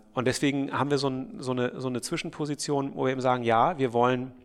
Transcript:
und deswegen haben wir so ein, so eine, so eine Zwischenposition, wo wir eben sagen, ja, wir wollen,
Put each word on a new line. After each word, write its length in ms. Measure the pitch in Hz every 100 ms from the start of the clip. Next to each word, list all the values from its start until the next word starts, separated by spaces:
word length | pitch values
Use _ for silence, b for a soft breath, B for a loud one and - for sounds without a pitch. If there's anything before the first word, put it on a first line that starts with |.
| -
und 140 | - 123
deswegen 520 | 117 143 139 139 117
haben 120 | 139
wir 80 | 143
so 100 | 139
ein, 320 | 131 131 -
so 120 | 127
eine, 280 | 127 123 -
so 80 | 131
eine 140 | 123
Zwischenposition, 920 | - 165 165 - 147 143 - 143 139
wo 120 | - 131
wir 60 |
eben 100 | 131
sagen, 200 | 127 123
ja, 360 | 117 113 143 170
wir 160 | 131
wollen, 380 | 117 123 127 131 -